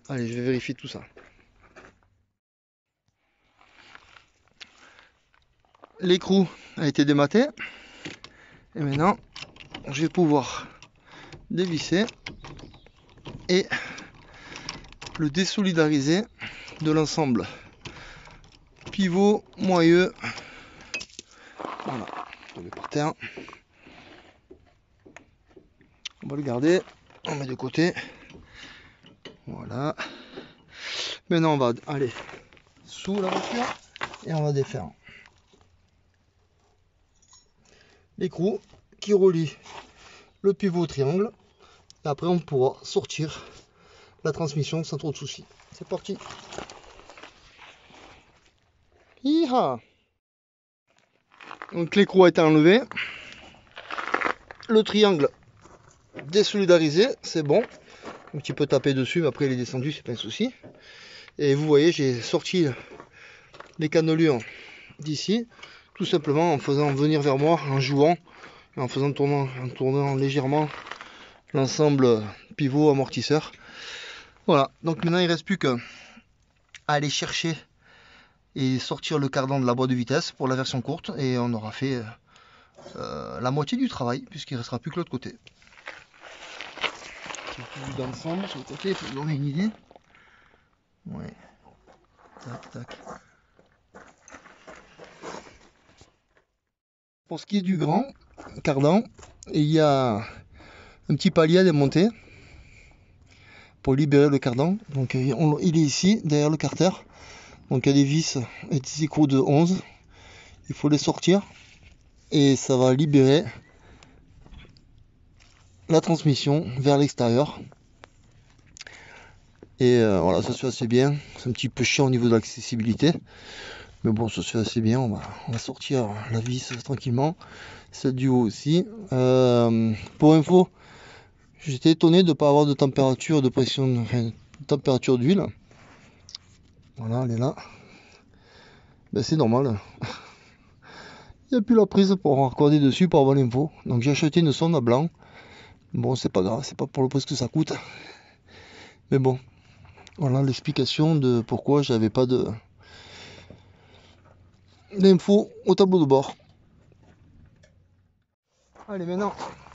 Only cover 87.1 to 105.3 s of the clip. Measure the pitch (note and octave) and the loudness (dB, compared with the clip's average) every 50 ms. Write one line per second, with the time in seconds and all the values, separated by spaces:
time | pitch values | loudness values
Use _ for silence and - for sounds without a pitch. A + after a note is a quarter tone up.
87.1 | - - - - - - - - - - A#2+ - - C#3 C3+ C3+ C3 C3+ B2+ C3 | -18 -18 -16 -16 -14 -14 -14 -14 -14 -14 -14 -16 -16 -14 -12 -10 -8 -8 -8 -8
88.1 | B2 - - D#3+ E3+ F#3 G3+ F#3+ - C#3+ C3 - C#3 C#3+ - G3 F#3 - E3 - | -8 -10 -8 -8 -6 -6 -6 -8 -10 -14 -14 -14 -12 -8 -6 -6 -6 -6 -8 -10
89.1 | C3 C3+ D3 D#3 D#3 C3+ C#3+ D3 C3+ E3 G3 A3 G#3+ - _ _ - - _ _ | -10 -8 -6 -4 -4 -4 -4 -4 -4 -2 -2 -4 -4 -8 _ _ -20 -20 _ _
90.1 | _ _ _ _ _ _ _ _ _ _ _ _ _ _ _ _ _ _ - - | _ _ _ _ _ _ _ _ _ _ _ _ _ _ _ _ _ _ -18 -16
91.1 | - - - - - - - - _ _ _ - _ _ _ _ _ _ _ _ | -14 -14 -14 -16 -18 -20 -20 -20 _ _ _ -20 _ _ _ _ _ _ _ _
92.1 | _ _ _ _ - - - C3 B2 B2+ - - - B2 A#2+ - - - - - | _ _ _ _ -20 -20 -18 -18 -16 -18 -18 -18 -18 -18 -16 -16 -18 -20 -18 -18
93.1 | - - _ _ _ _ _ _ _ _ _ _ _ _ _ _ - - - - | -20 -20 _ _ _ _ _ _ _ _ _ _ _ _ _ _ -20 -20 -20 -20
94.1 | _ _ _ - - - - - - _ _ - - - - _ _ - D#3+ - | _ _ _ -20 -20 -20 -20 -20 -20 _ _ -20 -20 -20 -20 _ _ -20 -20 -20
95.1 | - - - - - - - - - - _ _ _ _ _ _ _ - - _ | -20 -20 -16 -16 -16 -16 -18 -20 -20 -20 _ _ _ _ _ _ _ -20 -20 _
96.1 | _ _ _ _ _ _ _ _ _ _ _ _ _ _ _ _ _ _ _ _ | _ _ _ _ _ _ _ _ _ _ _ _ _ _ _ _ _ _ _ _
97.1 | _ _ _ - E3+ D3 - - G3+ G3+ F3+ F3+ F#3 D3+ D3+ D3 E3 G#3 C4+ C#4 | _ _ _ -12 -12 -12 -6 -4 -4 -2 0 0 -2 0 0 0 0 0 -2 -4
98.1 | - _ _ _ _ - - - - - - E3 C#3 C#3 C#3+ D3 F3 G#3+ A#3 - | -8 _ _ _ _ -20 -20 -20 -16 -6 -2 0 2 4 4 4 4 4 2 -2
99.1 | - - - - - _ - - - D#3+ D3+ D3+ D#3+ D#3 D#3 D3 C#3 C3+ C3 B2 | -8 -20 -20 -20 -20 _ -12 -6 -2 0 0 2 4 4 4 4 4 2 2 0
100.1 | G#2+ G2+ G#2+ - - - - _ - - - - - - - - - _ _ - | 0 -2 -6 -8 -14 -20 -20 _ -20 -20 -20 -20 -20 -20 -20 -20 -20 _ _ -2
101.1 | D3+ C3+ - F#3+ - E3+ D#3+ D#3 E3+ F3+ F#3+ F3+ D#3 C#3+ C#3+ C3+ - D3+ F#3 A#3 | -2 0 0 2 4 4 4 6 6 6 6 6 4 4 2 2 4 2 2 2
102.1 | A3+ - - - - - - - - - - - - - - - _ _ _ _ | 0 -4 -14 -20 -20 -20 -20 -20 -20 -20 -20 -20 -20 -20 -20 -20 _ _ _ _
103.1 | _ _ _ _ _ - - - - - - - _ _ - C#3 C3 C#3 D#3 C#3+ | _ _ _ _ _ -20 -20 -20 -20 -20 -20 -20 _ _ -2 0 0 2 2 4
104.1 | C#3+ C#3 C#3+ D3+ C#3 C3+ - C3 B2 B2 C#3+ F3 G3 A3 - - C#3+ C3+ B2+ A#2+ | 6 6 6 6 4 2 0 -2 -2 0 0 0 -2 -4 -6 -6 -4 -4 -4 -2
105.1 | - C3 B2+ C#3 | -2 -2 -2 -2